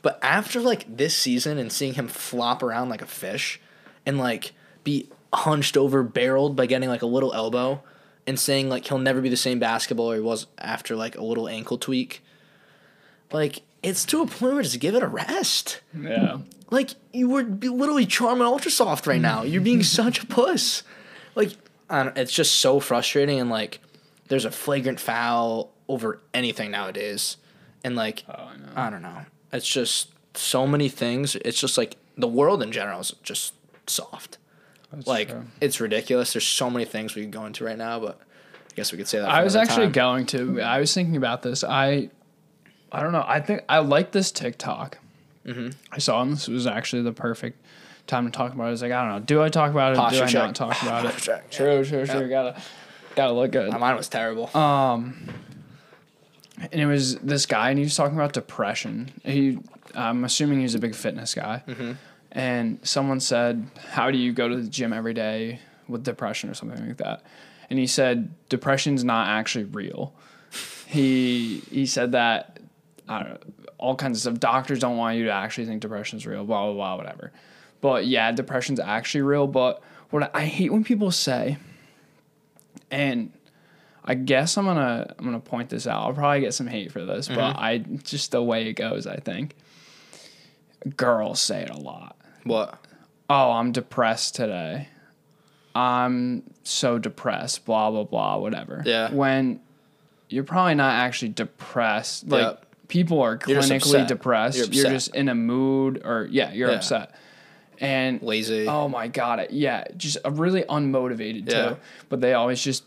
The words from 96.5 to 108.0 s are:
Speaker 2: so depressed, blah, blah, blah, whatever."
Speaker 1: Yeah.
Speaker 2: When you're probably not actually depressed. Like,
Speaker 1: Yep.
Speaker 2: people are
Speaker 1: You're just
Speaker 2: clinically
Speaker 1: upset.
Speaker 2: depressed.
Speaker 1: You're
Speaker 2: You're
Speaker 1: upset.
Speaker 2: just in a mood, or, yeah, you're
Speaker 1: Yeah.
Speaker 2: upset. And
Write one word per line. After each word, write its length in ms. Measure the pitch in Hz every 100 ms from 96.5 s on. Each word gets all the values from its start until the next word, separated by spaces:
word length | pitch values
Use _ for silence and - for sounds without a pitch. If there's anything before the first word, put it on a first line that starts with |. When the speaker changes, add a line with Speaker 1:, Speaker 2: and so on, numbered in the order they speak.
| -
Speaker 2:
so 340 | - - 131 117
depressed, 680 | 110 - 123 - - -
blah, 260 | - 110 107
blah, 120 | 110
blah, 320 | 104 113 101 101
whatever." 440 | 101 107 - -
Speaker 1:
Yeah. 280 | - 113 113
Speaker 2:
When 480 | 139 135 135 131 117 _ _ _ _ _ _ _
you're 140 | 123
probably 300 | 139 175 180
not 200 | 147 135
actually 340 | 120 123 120 117
depressed. 960 | 107 110 _ - 127 113 107 - - -
Like, 140 | 135
Speaker 1:
Yep. 240 | 113 - _ _ -
Speaker 2:
people 320 | 170 170 156
are 180 | 120 117 -
Speaker 1:
You're 140 | 139
just 100 | 135
Speaker 2:
clinically 60 | 135
Speaker 1:
upset. 320 | 139 139 123
Speaker 2:
depressed. 480 | 120 127 113 117 131
Speaker 1:
You're 80 | 110
Speaker 2:
You're 200 | 135 135
Speaker 1:
upset. 60 |
Speaker 2:
just 220 | 135 -
in 140 | - 139
a 60 | 120
mood, 640 | 113 123 135 135 135 131
or, 220 | - 117 101
yeah, 200 | 135 113
you're 180 | 98 123
Speaker 1:
Yeah. 60 | 110
Speaker 2:
upset. 380 | - 117 - - - - - - _ -
And 440 | 139 135